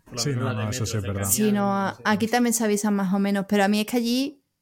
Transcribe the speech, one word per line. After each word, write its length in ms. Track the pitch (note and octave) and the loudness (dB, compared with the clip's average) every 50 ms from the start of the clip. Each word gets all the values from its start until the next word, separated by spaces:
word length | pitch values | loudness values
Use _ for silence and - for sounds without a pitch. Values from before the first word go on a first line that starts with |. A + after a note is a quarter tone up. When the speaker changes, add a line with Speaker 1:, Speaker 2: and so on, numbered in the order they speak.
| _ | _
Speaker 1:
Por 100 | - - | -12 -8
lo 40 | A#2+ | -4
Speaker 2:
Sí, 100 | A#2 D3 | -4 -2
Speaker 1:
menos 120 | C3+ A#2+ A2+ | -2 -2 -2
Speaker 2:
no, 80 | A2 A2 | -2 -2
Speaker 1:
la 60 | A2 | -2
de 60 | G#2+ | -4
Speaker 2:
no, 60 | G#2+ | -4
eso 100 | G#2+ - A2 | -2 -4 -4
Speaker 1:
metro, 40 | G2+ - | -2 -2
Speaker 2:
sí 40 | A2 | -4
es 40 | F#2+ | -4
verdad. 120 | G2+ G2 G2 G2 | -4 -4 -4 -2
Speaker 1:
Cercanías, 100 | G2 - | 0 0
Speaker 3:
Sí, 180 | G#3 G#3+ G#3+ G#3 | 2 2 2 2
no, 320 | G3+ G3+ G3+ G3 G3 G3 F#3+ | 2 2 0 0 0 -2 -2
Speaker 1:
no 60 | - | -4
sé. 60 | - A#3+ | -4 -2
Speaker 3:
aquí 240 | G#3+ G#3+ F#3+ A3+ A3 | 0 0 0 0 0
también 240 | - B3 A#3+ A#3+ A3+ | 2 2 2 2 2
se 120 | - A3+ | 0 0
avisan 300 | G#3+ G#3 G3+ - G#3+ G#3 | 0 0 0 0 0 0
más 200 | G3 G3 F#3 G3 | 0 0 0 0
o 40 | G3+ | 0
menos, 280 | G3 G3+ G3+ G3+ G3 - | 0 0 0 -2 0 0
pero 160 | G#3 G#3 G3 | 2 4 4
a 40 | G3 | 4
mí 120 | G#3 G#3 | 4 2
es 60 | G#3+ | 0
que 100 | G#3+ - | 0 -2
allí 480 | B3 A3+ A#3 A#3+ B3+ C4+ - - - _ _ _ _ | -2 0 0 0 0 0 -2 -6 -12 _ _ _ _